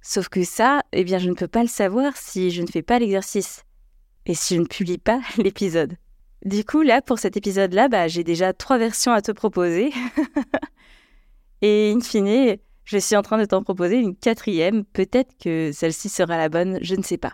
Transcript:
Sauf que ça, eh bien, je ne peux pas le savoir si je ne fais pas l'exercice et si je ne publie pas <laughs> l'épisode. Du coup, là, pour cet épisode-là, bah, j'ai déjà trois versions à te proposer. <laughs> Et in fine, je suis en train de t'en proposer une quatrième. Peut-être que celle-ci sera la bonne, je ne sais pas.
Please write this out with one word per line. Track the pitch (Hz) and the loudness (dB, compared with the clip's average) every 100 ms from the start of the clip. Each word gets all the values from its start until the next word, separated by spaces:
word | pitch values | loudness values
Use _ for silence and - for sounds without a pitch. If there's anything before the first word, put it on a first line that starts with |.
Sauf | - - 180 | -4 -4 -2
que | 185 | -2
ça, | 175 - 240 285 - | -2 2 2 2 0
eh | - | -2
bien, | 180 185 | 0 0
je | 180 | 0
ne | |
peux | 180 175 | -2 -2
pas | 226 | 0
le | 233 | -2
savoir | - 196 214 285 269 | 0 -2 0 -2 -4
si | - 190 185 | -10 -2 -2
je | 175 | -2
ne | 170 | -4
fais | 170 | -6
pas | - 240 | 0 2
l'exercice | 233 196 190 202 190 - _ _ _ _ _ _ - | 2 -2 -2 -4 -6 -12 _ _ _ _ _ _ -6
et | |
si | 170 - 175 | -4 0 0
je | |
ne | 170 | 0
publie | - 180 175 | -2 -4 0
pas | - 240 240 | 0 0 -2
<laughs> | - | 0
l'épisode. | 196 196 196 165 151 175 _ - _ - | 0 0 -2 0 -2 -6 _ -20 _ -10
Du | 196 202 | -4 -4
coup, | 214 302 | 0 2
là, | 302 233 | 4 4
pour | - 233 | 2 -2
cet | 190 208 | -2 -4
épisode-là, | 202 190 190 185 269 | -2 0 2 4 4
bah, | 220 165 | 4 0
j'ai | 175 | -2
déjà | 165 165 185 | -2 0 0
trois | 185 - 262 | -2 0 0
versions | 226 - - | 0 0 2
à | 226 | 2
te | 202 | 0
proposer. | 208 214 185 175 170 269 254 247 - 285 - 247 - - _ | -2 -2 0 0 2 0 -2 -4 -4 -2 -4 -4 -6 -6 _
<laughs> | _ - _ _ _ _ _ _ | _ -20 _ _ _ _ _ _
Et | 208 208 214 220 | 2 4 4 2
in | |
fine, | 233 220 196 233 262 202 _ _ | 0 0 2 4 4 2 _ _
je | - 202 | -4 -2
suis | - 214 | 2 0
en | |
train | 202 220 | 2 0
de | 208 | 2
t'en | 190 | 0
proposer | 196 185 175 233 | 0 -2 2 2
une | 220 | 0
quatrième. | 180 - 226 - 170 170 220 | 0 -2 -2 -2 0 2 0
Peut-être | 202 - 190 247 262 _ | -2 -4 0 0 0 _
que | 175 160 160 | -4 -2 -2
celle-ci | 147 165 160 202 | -2 -4 -2 -8
sera | - 175 165 | -2 -2 0
la | 160 | 0
bonne, | 165 185 185 | 0 -2 -2
je | 170 | -4
ne | 190 | -4
sais | 185 175 | -2 -4
pas. | - | -6